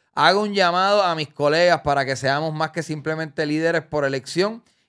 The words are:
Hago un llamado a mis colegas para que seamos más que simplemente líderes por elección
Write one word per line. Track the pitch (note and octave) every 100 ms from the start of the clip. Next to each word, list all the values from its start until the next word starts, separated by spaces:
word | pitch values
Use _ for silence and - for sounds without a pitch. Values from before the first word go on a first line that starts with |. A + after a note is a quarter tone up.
| _
Hago | - D3+ G3
un | G#3
llamado | G3+ F3 F3 G3 G#3
a | F#3
mis | D#3+ D3
colegas | - D3 D#3+ F3 D#3+
para | D3 C#3+ C3
que | C3
seamos | C3+ C#3+ D#3+
más | D#3 D#3
que | E3+
simplemente | D#3+ D3+ D3 D#3+ D#3+ C#3 D3+
líderes | D3+ E3 E3+
por | - D3+
elección | C#3 C3+ C3+ E3 G3+ A3+ _ _